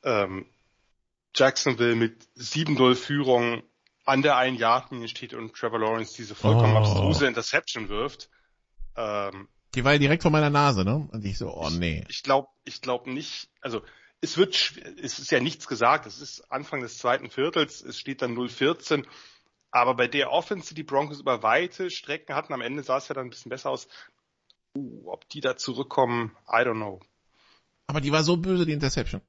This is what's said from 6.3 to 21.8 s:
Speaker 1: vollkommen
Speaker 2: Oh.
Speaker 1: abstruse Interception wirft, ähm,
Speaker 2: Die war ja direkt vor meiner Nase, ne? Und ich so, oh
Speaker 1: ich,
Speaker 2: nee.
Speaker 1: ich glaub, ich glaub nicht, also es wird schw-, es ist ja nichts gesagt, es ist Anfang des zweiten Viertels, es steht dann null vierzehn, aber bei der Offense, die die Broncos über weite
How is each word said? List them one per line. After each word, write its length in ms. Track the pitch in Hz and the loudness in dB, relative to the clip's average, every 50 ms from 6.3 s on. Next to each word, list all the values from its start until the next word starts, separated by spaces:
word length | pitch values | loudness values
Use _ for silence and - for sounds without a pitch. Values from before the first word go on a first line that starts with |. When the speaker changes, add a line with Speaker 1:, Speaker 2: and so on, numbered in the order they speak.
| 104 | -12
Speaker 1:
vollkommen 420 | - - 110 110 117 117 110 110 | -2 2 4 6 6 6 6 6
Speaker 2:
Oh. 20 | |
Speaker 1:
abstruse 500 | 110 107 107 104 95 98 95 - - 143 | 6 6 4 4 4 4 4 4 4 4
Interception 640 | 131 113 117 113 - - 127 - - - 117 110 98 | 2 2 -2 -4 0 -2 -2 -2 -2 -8 -8 -6 -4
wirft, 400 | 104 104 120 147 - - - _ _ _ _ _ _ _ _ _ _ - - - - | -4 -2 -4 -4 -6 -10 -20 _ _ _ _ _ _ _ _ _ _ -14 -14 -12 -8
ähm, 540 | - 117 107 104 104 101 98 95 98 101 - _ _ _ _ - | -6 -6 -4 -4 -4 -4 -6 -8 -12 -18 -18 _ _ _ _ -6
Speaker 2:
Die 80 | 127 120 | 0 4
war 80 | 139 | 4
ja 80 | 147 147 | 6 6
direkt 220 | 143 135 156 170 | 6 4 2 4
vor 100 | - 175 | 4 4
meiner 180 | 151 156 151 147 | 4 4 4 4
Nase, 360 | 147 147 147 143 123 98 92 | 4 4 4 4 4 4 2
ne? 220 | 98 117 151 151 - | 0 0 -2 -2 -6
Und 140 | - 110 104 | -10 -8 -6
ich 120 | 98 98 | -6 -6
so, 160 | - 98 - - | -4 -6 -6 -6
oh 140 | - 82 | -6 -4
Speaker 1:
ich, 100 | 76 82 | -4 -2
Speaker 2:
nee. 280 | 85 87 85 78 69 - | 0 -2 -2 -2 -4 -6
Speaker 1:
ich 160 | - - - - | -8 -12 -10 0
glaub, 260 | 139 139 135 131 _ _ _ _ | 2 2 2 2 _ _ _ _
ich 180 | - - - | -16 -16 -10
glaub 260 | - 131 123 123 - | -4 -4 -4 -4 -4
nicht, 420 | 131 127 143 156 - - - - _ _ _ | -8 -8 -8 -8 -10 -12 -14 -14 _ _ _
also 200 | - 135 117 107 - - - _ _ _ _ _ | -8 -6 -6 -6 -8 -10 -20 _ _ _ _ _
es 160 | - 165 - | -6 -4 2
wird 180 | 160 190 190 - | 2 2 4 4
schw-, 260 | - - - - - - - - - | 0 0 -2 -4 -10 -18 -18 -16 -12
es 180 | 143 131 - - | -10 -10 -10 -10
ist 120 | 139 - | -2 0
ja 100 | 160 127 | 2 2
nichts 260 | 123 - - - - | 2 0 -6 -8 -10
gesagt, 380 | - 139 107 117 120 143 151 - | -8 -2 2 4 4 4 4 0
es 160 | 110 - 127 | -10 -18 -16
ist 280 | 143 - - - - _ | -16 -16 -16 -18 -14 _
Anfang 300 | 135 131 147 - - 139 | -10 -10 -8 -8 -10 -10
des 180 | 123 113 - | -10 -10 -14
zweiten 320 | - - 120 123 139 135 117 | -4 0 0 0 0 -2 -8
Viertels, 520 | - - 135 165 160 170 147 - - - | -4 -4 -4 -2 0 -2 -2 -2 -4 -16
es 180 | - - 117 - | -16 -14 -14 -12
steht 220 | - - 135 - | -10 -10 -6 -6
dann 120 | 135 123 117 | -4 -4 -4
null 140 | 120 123 | -4 -6
vierzehn, 580 | 120 120 - 131 143 175 - - - 160 147 131 - - - - - _ _ _ _ _ _ _ _ | -8 -4 0 0 0 0 0 -2 -2 -2 -2 -2 -6 -18 -20 -20 -20 _ _ _ _ _ _ _ _
aber 240 | - 120 120 123 127 | 2 2 4 4 4
bei 120 | 117 123 | 2 0
der 240 | 120 127 143 139 131 | 0 2 -2 0 2
Offense, 380 | - 165 - - 214 185 156 - | 0 -2 0 -2 -8 -8 -8 -12
die 60 | 160 | -12
die 80 | 151 151 | -14 -10
Broncos 360 | - - 139 147 147 147 139 | -2 0 0 0 -2 -8 -6
über 240 | - 139 127 113 104 | -2 -2 -2 2 2
weite 480 | 110 117 143 175 175 - - | 2 2 2 0 -2 -6 -8